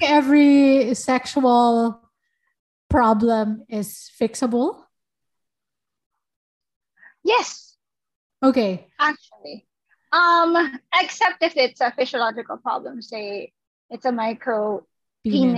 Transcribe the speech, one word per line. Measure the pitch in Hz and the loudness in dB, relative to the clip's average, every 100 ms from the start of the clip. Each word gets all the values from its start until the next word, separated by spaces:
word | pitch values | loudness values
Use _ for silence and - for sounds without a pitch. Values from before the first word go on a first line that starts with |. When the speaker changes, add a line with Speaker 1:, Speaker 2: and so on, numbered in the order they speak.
Speaker 1:
every | 294 294 269 294 285 277 269 269 233 233 | 2 2 4 6 6 6 6 4 2 -2
sexual | - 254 - 285 254 240 240 233 233 226 _ _ _ _ _ _ _ _ _ | -2 -4 -2 0 2 4 4 2 -2 -4 _ _ _ _ _ _ _ _ _
problem | 285 220 214 233 220 214 220 - | 2 2 2 2 0 -2 -6 -8
is | 214 202 - - _ | -10 -10 -12 -20 _
fixable? | 226 - 247 240 311 - _ _ _ _ _ _ _ _ _ _ _ _ _ _ _ _ _ _ _ _ _ _ - _ | -4 -2 -2 0 -2 -4 _ _ _ _ _ _ _ _ _ _ _ _ _ _ _ _ _ _ _ _ _ _ -20 _
Speaker 2:
Yes. | 349 466 - - - _ _ _ _ _ _ _ | -2 0 -2 -12 -20 _ _ _ _ _ _ _
Speaker 1:
Okay. | 269 254 202 185 - - | 0 2 -2 -4 -12 -4
Speaker 2:
Actually. | 294 294 _ - 294 226 _ _ _ _ _ | -4 -4 _ -20 -20 -20 _ _ _ _ _
Um, | 330 349 339 339 339 302 254 _ 349 | 0 2 2 2 0 -2 -6 _ -2
except | - - 381 - | -2 -2 -2 0
if | 330 311 | -2 0
it's | 254 - | -2 -2
a | 240 | -4
physiological | 247 262 247 226 226 226 233 | -2 -4 -2 -4 -6 -12 -10
problem, | 240 254 - 254 | -8 -8 -10 -16
say | - 220 202 202 - _ _ _ _ | -14 -12 -10 -12 -14 _ _ _ _
it's | 233 254 | -8 -4
a | |
micro | 233 220 226 254 214 214 208 - _ _ _ | -4 -4 -6 -6 -4 -4 -6 -12 _ _ _
Speaker 1:
Penis. | 220 233 254 | -2 0 2